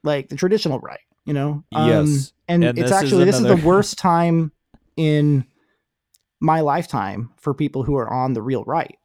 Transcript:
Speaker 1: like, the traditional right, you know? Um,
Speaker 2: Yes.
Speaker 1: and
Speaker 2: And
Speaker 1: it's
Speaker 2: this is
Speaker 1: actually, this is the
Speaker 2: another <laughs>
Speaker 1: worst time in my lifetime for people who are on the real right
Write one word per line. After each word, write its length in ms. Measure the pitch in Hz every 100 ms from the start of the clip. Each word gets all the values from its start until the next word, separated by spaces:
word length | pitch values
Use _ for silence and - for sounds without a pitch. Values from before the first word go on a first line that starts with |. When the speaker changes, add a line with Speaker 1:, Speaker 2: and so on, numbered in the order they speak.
Speaker 1:
like, 240 | 147 147 135
the 80 | 143
traditional 420 | 185 208 175 135
right, 200 | - - _ _
you 80 | -
know? 300 | 143 143 147 -
Um, 140 | 151 156
Speaker 2:
Yes. 440 | 156 151 143 135 _ -
Speaker 1:
and 160 | 175
Speaker 2:
And 140 | 147 120
Speaker 1:
it's 100 | 120
Speaker 2:
this 80 | 196
is 40 |
Speaker 1:
actually, 200 | - 190
this 120 | 180 -
is 60 |
the 60 | -
Speaker 2:
another 140 | 170 160
<laughs> 0 |
Speaker 1:
worst 320 | 190 208 -
time 540 | 185 170 170 165 160 _ _ _ _ -
in 480 | 160 151 147 143 - _ _ _ _ _ _ _ _ _
my 200 | 160 160
lifetime 720 | 151 147 170 127 98 98 120 _
for 160 | -
people 300 | 139 147 135
who 140 | 127 139
are 160 | 113
on 200 | 127 131
the 100 | 120
real 200 | 110 127
right 320 | - 156 - -